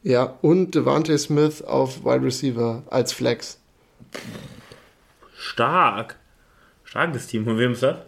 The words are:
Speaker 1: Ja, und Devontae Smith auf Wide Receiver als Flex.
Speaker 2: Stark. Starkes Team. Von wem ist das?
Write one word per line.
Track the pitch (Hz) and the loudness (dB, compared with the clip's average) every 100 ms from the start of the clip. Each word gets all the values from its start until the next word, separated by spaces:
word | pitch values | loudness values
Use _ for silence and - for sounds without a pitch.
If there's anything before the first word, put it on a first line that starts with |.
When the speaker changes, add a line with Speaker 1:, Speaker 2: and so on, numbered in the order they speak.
Speaker 1:
Ja, | 202 123 127 - | 4 2 2 2
und | 156 175 180 | 4 4 4
Devontae | 160 139 143 160 147 | 2 2 2 2 0
Smith | - 147 151 151 | 2 2 2 0
auf | - 135 131 131 | -2 0 0 -2
Wide | 127 123 | 0 2
Receiver | 131 123 139 117 117 113 - | 0 -2 -4 -2 -2 -4 -4
als | 139 117 | -2 -2
Flex. | - 123 117 - - _ _ _ _ - - - - - - - - - _ _ _ - - | -2 -2 -2 -8 -18 _ _ _ _ -18 -16 -14 -16 -18 -20 -20 -20 -20 _ _ _ -20 -14
Speaker 2:
Stark. | - - 120 175 147 101 110 - _ _ _ _ _ _ | -12 -2 2 4 2 0 -8 -14 _ _ _ _ _ _
Starkes | - 117 170 127 - | -10 -2 -2 -2 -6
Team. | 113 | -4
Von | 110 110 | -2 0
wem | 123 | 0
ist | 117 | 2
das? | 131 170 | -2 -2